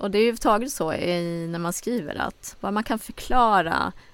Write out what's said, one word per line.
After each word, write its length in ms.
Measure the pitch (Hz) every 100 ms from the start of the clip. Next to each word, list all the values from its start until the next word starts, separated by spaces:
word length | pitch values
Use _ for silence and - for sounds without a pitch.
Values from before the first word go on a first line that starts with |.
och 60 | 202
det 80 | 208
är 20 |
ju 40 | 226
överhuvudtaget 440 | 226 262 208 262
så 200 | - 160
i, 520 | - 175 175 170 170 165
när 100 | 170
man 140 | 170
skriver, 420 | - - 240 147
att 420 | - - - - -
bara 120 | 196
man 100 | 208
kan 140 | - 226
förklara 920 | - - - 254 226 196 165 71 - - -